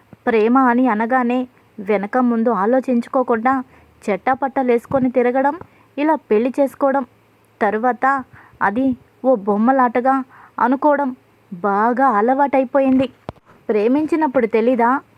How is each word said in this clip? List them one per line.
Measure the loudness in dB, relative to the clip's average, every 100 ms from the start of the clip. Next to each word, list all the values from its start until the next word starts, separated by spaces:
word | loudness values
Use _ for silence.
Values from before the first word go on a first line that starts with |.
| _ -8 0
ప్రేమ | 2 4 4
అని | 4 2 2
అనగానే | 0 0 0 0 -2 -4 _ _ -12
వెనక | -2 -2 0 0
ముందు | 0 0 0
ఆలోచించుకోకుండా | 0 2 0 0 -2 -2 -4 -2 -2 0 -2 -6 -18 _ _ -6
చెట్టాపట్టాలేసుకొని | -4 -2 -2 -2 -2 0 0 0 -2 0
తిరగడం, | 0 0 0 -2 -4 -12 _ _ -4
ఇలా | 0 0
పెళ్లి | 0 0 0 0
చేసుకోవడం, | -2 0 -2 0 -4 _ _ _ _ -4
తరువాత | -2 0 -2 -2 -2 -2 -6 -18 -18 -4
అది | -2 0 -2 -4 _ _ 0
ఓ | 0
బొమ్మలాటగా | 0 0 2 2 0 0 -2 -2 -4 -16 -14 -4
అనుకోవడం | -2 2 2 0 -2 -8 _ _ -20
బాగా | -8 -2 0 0 0 0
అలవాటైపోయింది. | 2 0 0 0 0 0 0 2 0 -2 -8 -18 -18 _ -16 -4
ప్రేమించినప్పుడు | 0 0 0 0 -2 0 0 0
తెలీదా | 0 0 2 2 0 -6